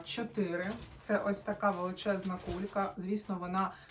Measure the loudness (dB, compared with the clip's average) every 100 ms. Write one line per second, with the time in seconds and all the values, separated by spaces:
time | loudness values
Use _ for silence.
0 | 0 -4 -2 0 2 2 -2 -4 -8 -8
1 | 2 2 4 0 -2 2 4 4 0 0
2 | 0 2 0 -2 -2 -2 -2 0 0 -2
3 | 0 0 0 -2 0 2 2 -2 -16